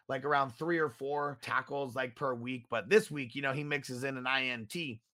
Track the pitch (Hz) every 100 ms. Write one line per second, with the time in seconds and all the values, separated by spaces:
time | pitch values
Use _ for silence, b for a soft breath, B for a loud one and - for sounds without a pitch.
0 | - 135 143 143 135 117 160 165 151 -
1 | 135 147 147 135 - 123 131 143 139 123
2 | 127 - 139 120 120 127 - 113 101 208
3 | - 147 123 139 139 139 147 143 135 123
4 | 135 131 127 135 131 120 110 175 151 110
5 | _